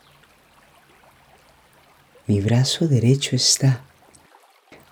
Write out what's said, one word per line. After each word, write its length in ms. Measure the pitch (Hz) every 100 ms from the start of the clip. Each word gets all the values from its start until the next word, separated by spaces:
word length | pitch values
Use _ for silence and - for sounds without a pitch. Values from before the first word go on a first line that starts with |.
| _ _ _ _ _ _ _ _ _ _ _ _ _ _ _ _ _ _ _ _ _ _ -
Mi 140 | 101
brazo 460 | 104 120 135 - 165
derecho 480 | 127 120 135 - 127
está 480 | - - 135 120 - _ _ _ _ _ _ _ _ - _